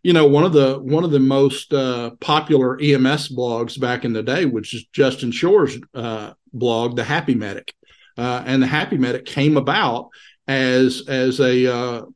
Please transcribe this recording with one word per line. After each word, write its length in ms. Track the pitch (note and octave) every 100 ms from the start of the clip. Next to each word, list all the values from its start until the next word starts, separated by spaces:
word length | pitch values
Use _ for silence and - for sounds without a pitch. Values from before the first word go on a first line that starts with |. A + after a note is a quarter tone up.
You 120 | F3+
know, 120 | E3+ D3
one 180 | C#3+
of 100 | F3
the, 240 | D3+ C3+ C3+
one 260 | C3+ D#3
of 60 | E3+
the 100 | C#3+
most, 540 | C3 C#3 C#3 - -
uh, 380 | C#3 C3 A#2+ A#2 -
popular 600 | - D3+ D3+ C#3+ B2+ B2+
E 140 | D3
M 100 | C#3
S 260 | B2+ C#3+ -
blogs 480 | B2+ B2 A2+ A#2+ -
back 280 | B2+ B2 B2+
in 80 |
the 80 | A2
day, 240 | A2+ D3+ D#3
which 260 | A2+ G#2
is 140 | A#2 -
Justin 440 | - C3+ B2+ B2
Shore's, 460 | A#2 E3+ G3+ D3+ B2 -
uh, 400 | B2+ A#2 A2 G#2 - _
blog, 420 | A#2+ B2 A2+ A#2+ A#2+
The 80 |
Happy 300 | A2 D3+ D3
Medic. 400 | A#2+ G#2 G2 - - _ _ _ -
Uh, 260 | B2 B2 B2+
and 160 | C3+
The 40 | B2+
Happy 300 | D3+ F3+ D#3
Medic 300 | B2+ B2 -
came 320 | D3 D3 D3+
about 500 | C#3 F#3+ D#3+ A#2 - _ - _ -
as, 540 | C3+ C3 B2+ C3 B2+ -
as 320 | C3+ B2+ C3
a, 320 | C3 B2+ B2+
uh, 300 | A#2+ B2 A#2+ -